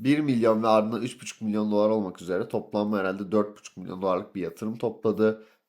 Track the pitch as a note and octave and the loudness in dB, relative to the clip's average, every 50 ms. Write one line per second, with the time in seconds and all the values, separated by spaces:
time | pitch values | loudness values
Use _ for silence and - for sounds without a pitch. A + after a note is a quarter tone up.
0 | A2+ C3+ D3 D3+ D3+ C#3+ B2+ A#2 A2+ A2+ A2 A2 A2+ A2+ A2 G#2+ G#2+ A2 A#2 G#2 | 0 2 2 2 2 2 2 4 4 4 4 4 4 4 4 4 4 2 -2 -4
1 | A#2 A#2+ - - - - - - A2 G#2+ G#2 G#2+ G#2+ G#2+ G#2 G#2 G#2+ G#2+ A2 A2 | -6 -6 -8 -12 -14 -16 -12 -6 -4 -2 -2 0 0 2 2 2 4 4 2 0
2 | G2+ F2+ F2+ - F2 F2 F2+ F#2 A#2+ - - G#2+ - - - G#2 G#2 G#2 G#2+ G2+ | -2 -4 -8 -10 -6 -4 -2 -2 -2 -2 -4 -6 -4 -2 -2 -2 0 0 0 0
3 | F#2 F#2 F#2+ G2 G2+ F2+ G#2+ G#2+ G2+ G#2 - - - - - F#2 F2+ F2+ F#2 F#2 | 0 0 -2 -4 -4 0 0 0 0 0 -4 -14 -20 -20 -16 -14 -12 -10 -8 -2
4 | F#2+ F#2+ F2+ F#2 G#2 - - G2 E2+ E2 - - A2 A2 A2+ - B2 A2+ - - | 0 0 0 0 -2 -6 -8 -6 -6 -6 -6 -8 -8 -8 -6 -4 -6 -6 -6 -2
5 | - A2+ G2+ G2 A2 A2 A2 - - - _ _ _ | -2 0 2 4 2 2 2 0 -8 -20 _ _ _